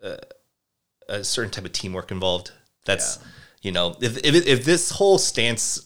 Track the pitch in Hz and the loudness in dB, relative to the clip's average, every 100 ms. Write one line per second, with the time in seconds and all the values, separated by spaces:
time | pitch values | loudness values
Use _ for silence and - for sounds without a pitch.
0 | 101 71 - - _ _ _ _ _ _ | -12 -12 -14 -20 _ _ _ _ _ _
1 | - 101 98 - 107 - 95 - 98 92 | -10 -6 -4 -4 -4 -6 -8 -8 -6 -8
2 | - 92 92 90 - - _ _ - - | -8 -2 0 0 -4 -20 _ _ -2 0
3 | - - - - - _ 98 90 87 - | -2 -6 -12 -20 -20 _ -4 -2 -2 -2
4 | 120 113 147 160 156 127 127 170 - - | -4 0 4 4 6 2 4 2 0 2
5 | 202 190 - - 117 117 - - | 4 4 2 0 0 0 -2 -6